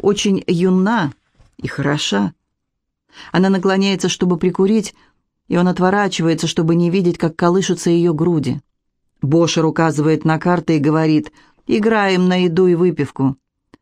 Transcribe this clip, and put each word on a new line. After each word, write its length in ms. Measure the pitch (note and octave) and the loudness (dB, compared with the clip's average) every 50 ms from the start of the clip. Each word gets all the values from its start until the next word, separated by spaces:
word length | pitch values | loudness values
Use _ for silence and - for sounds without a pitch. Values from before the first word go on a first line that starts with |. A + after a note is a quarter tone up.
| - | 0
очень 400 | G3 G3+ G3+ - G#3 F#3+ F#3 - | 0 0 0 0 0 -2 -2 -2
юна 680 | - F3+ E3+ F3+ F#3 F#3 F#3 F#3 G3+ A#3+ A#3 F3 C3+ - - _ _ _ _ _ _ _ | -2 -2 0 2 2 2 2 2 0 0 -2 -2 -4 -6 -10 _ _ _ _ _ _ _
и 100 | - - | -12 -12
хороша. 640 | - - - C3+ C#3 C#3+ D3 - - G3+ G3+ G3+ F3+ - _ _ _ _ _ _ _ _ _ _ _ _ _ _ _ _ - - - | -10 -6 -4 -2 -2 -2 -2 -2 -2 -2 -2 -2 -2 -4 _ _ _ _ _ _ _ _ _ _ _ _ _ _ _ _ -20 -14 -4
Она 180 | - E3+ F#3+ F#3+ | -2 0 2 2
наклоняется, 580 | G3 F#3+ F3 F#3+ F#3 F#3+ G3 G3 G3 F3+ - | 0 0 0 0 0 0 0 0 -2 -2 -2
чтобы 300 | F#3 - - F#3+ F3+ F3+ | -4 -2 -2 -2 -2 0
прикурить, 560 | E3 - F3+ F3 - F#3+ G3 A3 A3+ G#3 - - _ _ _ _ _ _ _ _ _ _ | 0 -2 -2 0 0 2 2 2 0 -2 -4 -10 _ _ _ _ _ _ _ _ _ _
и 100 | - - | -4 -2
он 100 | F3 F3+ | 0 0
отворачивается, 800 | F3+ F3 F3 F3+ F#3 F#3+ G#3 G#3 F#3+ F#3+ - E3 E3 E3 D#3+ - | 0 0 0 0 0 0 0 -2 -2 -2 -2 0 0 0 0 -2
чтобы 300 | D3+ - - E3+ D#3+ E3+ | -4 -2 -2 0 0 2
не 160 | E3+ F3 E3+ | 2 2 0
видеть, 260 | E3 G3 F3+ F3 E3 | 0 0 0 0 -2
как 180 | - - D#3+ D#3+ | -2 -4 -4 -2
колышутся 540 | - F3+ F3 F3 G3 F#3 - F3+ F3 - F3 | -2 0 0 0 0 -2 -2 -4 -2 0 0
ее 240 | E3+ F3 E3+ F3 D#3+ | 0 2 2 0 0
груди. 480 | D3 E3 F3 F3 D#3 C3+ - - C#3+ - _ _ _ _ _ _ _ _ _ _ _ | 0 0 0 0 0 -2 -4 -6 -8 -10 _ _ _ _ _ _ _ _ _ _ _
Бошер 440 | - C3 D3+ E3 E3+ D#3+ - E3+ D#3+ | -2 0 2 2 2 2 2 0 0
указывает 600 | D#3+ D#3 - E3 D#3+ D3+ C#3+ D3 D#3 D#3 D3+ - | 0 0 0 0 0 0 0 0 2 0 2 0
на 120 | E3 D#3+ | 0 -2
карты 400 | D#3 - F3 F3+ F3 E3 - D#3+ | 0 0 0 0 0 0 0 0
и 20 | D3+ | 0
говорит: 520 | C3+ D#3 D3+ D#3+ D#3+ D#3 D#3 D3+ D3+ - - _ _ _ _ _ _ | 2 0 2 2 2 2 2 0 0 -4 -10 _ _ _ _ _ _
«Играем 600 | - A#3 A3+ G#3 A3+ A3+ G#3+ G3+ G3 F#3+ F3+ F3+ | -2 -2 0 2 2 0 2 0 0 0 2 2
на 180 | F3+ F#3 F3+ F3+ | 2 2 2 2
еду 200 | F3+ D#3+ F3 F#3 | 2 2 2 2
и 80 | F3+ F3 | 2 2
выпивку». 640 | E3 F3+ F3+ D#3+ D3+ C#3+ - - - C3+ C3 C3+ - _ _ _ _ _ _ - _ | 2 2 0 0 -2 -4 -6 -4 -2 -2 -2 -2 -4 _ _ _ _ _ _ -20 _